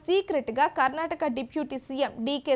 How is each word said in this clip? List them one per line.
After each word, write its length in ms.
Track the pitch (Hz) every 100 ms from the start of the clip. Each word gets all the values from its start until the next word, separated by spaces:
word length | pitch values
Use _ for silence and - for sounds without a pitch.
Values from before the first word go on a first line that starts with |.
సీక్రెట్గా 640 | - 381 381 302 233 226 302 339
కర్ణాటక 520 | 262 294 320 330 302 240
డిప్యూటీ 420 | 254 311 277 262 -
సీఎం 260 | 269 254 220 226
డీకే 280 | 285 294